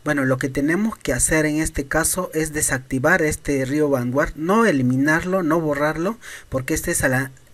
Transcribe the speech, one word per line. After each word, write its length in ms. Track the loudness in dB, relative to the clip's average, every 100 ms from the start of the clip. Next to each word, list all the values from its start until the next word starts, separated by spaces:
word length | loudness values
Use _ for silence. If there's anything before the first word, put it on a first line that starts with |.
Bueno, 200 | -2 0
lo 140 | 2 0
que 100 | -2
tenemos 480 | -2 0 2 0 -2
que 160 | -4
hacer 340 | 0 2 2 2
en 100 | 0
este 320 | -2 -4 -2
caso 420 | -2 0 -2 -4
es 200 | -2 -4
desactivar 720 | -2 -2 -2 -4 0 2 4
este 420 | 2 -2 -2 -2
Riot 260 | 0 0 2
Vanguard, 460 | 2 0 0 -2 -2
no 280 | 0 4
eliminarlo, 800 | 4 4 2 2 2 2 0 -2
no 180 | 2 0
borrarlo, 560 | 0 0 -2 -2 -4 -6 -12 -18 -8
porque 260 | -6 -2
este 180 | -4 -2
es 80 | -2
la, 320 | 0 0 -2 -10 -10